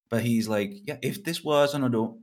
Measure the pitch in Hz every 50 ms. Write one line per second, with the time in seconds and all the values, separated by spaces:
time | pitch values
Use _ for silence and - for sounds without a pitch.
0 | _ _ 117 113 120 120 117 113 107 107 107 104 104 101 101 - - 147 147 127
1 | 123 135 127 - - 160 170 - - 156 147 143 143 143 147 143 131 123 117 110
2 | 113 113 - -